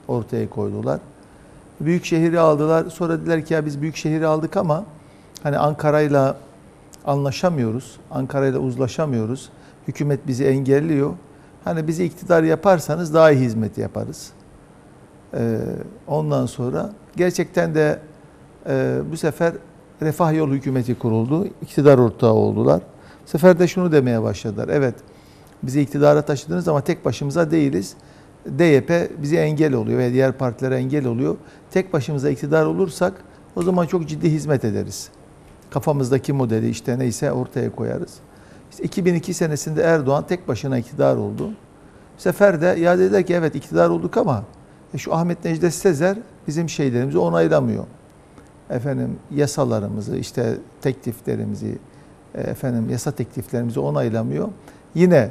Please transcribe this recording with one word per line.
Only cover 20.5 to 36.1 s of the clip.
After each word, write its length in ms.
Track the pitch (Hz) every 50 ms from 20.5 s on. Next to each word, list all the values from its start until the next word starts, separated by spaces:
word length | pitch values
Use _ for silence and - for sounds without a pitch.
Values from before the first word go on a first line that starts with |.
Hükümeti 480 | 135 139 - 139 131 127 113 123 117 -
kuruldu. 500 | - 117 110 113 113 127 151 170 202 - - -
İktidar 360 | 160 - - - 139 143 139 127
ortağı 340 | 123 110 - - 123 110
oldular. 480 | 110 107 104 107 104 107 117 135 151 180 - - - - - - - - -
Bu 40 | -
sefer 280 | - 147 175 185 180 165
de 100 | 180 170
şunu 240 | - 185 180 175
demeye 300 | 156 147 127 123 117 113
başladılar. 460 | 110 110 107 - - 113 101 113 117 -
"Evet, 220 | - 151 135 120 - - - - - - - - - - - - - -
bizi 180 | - 127 131 147
iktidara 420 | 143 - - 143 147 147 151 151
taşıdınız 460 | 147 - 147 131 - 156 175 180 170 175
ama 120 | 151 143
tek 240 | 131 - 165 - -
başımıza 460 | 139 117 - 147 139 135 170 165 151
değiliz. 440 | 165 160 147 139 147 185 190 - - - - - - - - - - - -
D 180 | - 135 135 175
Y 220 | 165 143 127 -
P 220 | - 170 170 - - - 160
bize 140 | 143 143 165
engel 380 | 165 156 151 156 147 160 151 131
oluyor 240 | 117 107 113 117 127
veya 140 | 127 120
diğer 200 | 123 131 131 135
partilere 440 | 127 - 131 123 113 - 131 131 131
engel 300 | 127 127 131 143 151 131
oluyor. 300 | 120 117 117 139 160 - - - - - - - -
Tek 220 | - 185 190 190
başımıza 380 | - 151 120 - 151 135 131 147
iktidar 360 | 139 - 170 143 156 160 156
olursak 460 | 160 160 175 190 175 - - 180 190 190 - - - - - - - -
o 60 | 180
zaman 240 | 170 185 185 175 170
çok 220 | 147 185 175 160 147
ciddi 220 | 156 147 165 165
hizmet 340 | 151 151 147 151 147 120 -
ederiz. 440 | 107 101 101 95 98 - - - - - - - - - - - - - - - -
Kafamızdaki 640 | - 135 - 160 147 143 131 120